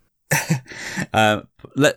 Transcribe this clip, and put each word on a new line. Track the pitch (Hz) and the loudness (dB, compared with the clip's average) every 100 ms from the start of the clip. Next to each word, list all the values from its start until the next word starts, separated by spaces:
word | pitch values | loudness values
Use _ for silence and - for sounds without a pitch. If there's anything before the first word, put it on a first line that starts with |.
| _ _ - | _ _ -6
<laughs> | 151 - 143 - - - - - | -4 -2 -4 -6 -14 -10 -8 -2
uh, | 110 107 107 - _ - - | 2 2 2 -4 _ -8 0
Le-, | 143 | 0